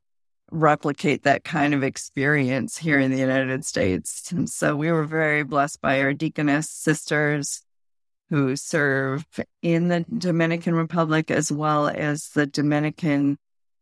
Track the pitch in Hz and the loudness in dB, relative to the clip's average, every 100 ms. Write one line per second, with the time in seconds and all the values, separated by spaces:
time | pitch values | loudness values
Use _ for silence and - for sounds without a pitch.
0 | _ _ _ _ _ 165 151 151 151 143 | _ _ _ _ _ 2 4 4 0 0
1 | 165 127 143 135 - 156 147 143 135 - | 0 2 2 2 0 0 2 2 -2 -4
2 | - - 135 151 127 131 113 - 160 143 | -8 -2 2 2 2 0 -4 -4 0 2
3 | 131 131 131 131 131 131 - - 98 92 | 2 2 0 0 0 -4 -4 0 0 0
4 | - - - 175 - - 156 147 160 165 | -4 -10 -6 -4 -4 -2 -2 0 0 0
5 | 151 160 156 151 139 143 147 - - 135 | 0 0 2 0 0 0 0 -2 -2 0
6 | 139 147 160 - 147 147 156 - 160 151 | 0 0 -4 -2 0 0 -2 -4 0 0
7 | - 151 147 147 139 - - _ _ _ | 0 0 0 0 -4 -8 -14 _ _ _
8 | _ _ - 151 135 139 - 160 143 135 | _ _ -4 0 0 -2 -2 0 2 0
9 | 135 139 156 - - _ 170 165 175 175 | -2 -4 -8 -10 -12 _ 0 2 2 0
10 | 170 - 180 165 165 170 170 165 160 170 | -2 -4 0 0 0 0 0 0 0 0
11 | 160 156 156 151 151 147 151 151 147 - | 2 0 2 0 0 -2 0 0 0 -2
12 | 151 147 - 147 143 - 147 147 151 - | -2 -4 -4 -2 0 0 0 2 0 -2
13 | 147 143 143 143 _ _ _ _ | 0 2 0 -2 _ _ _ _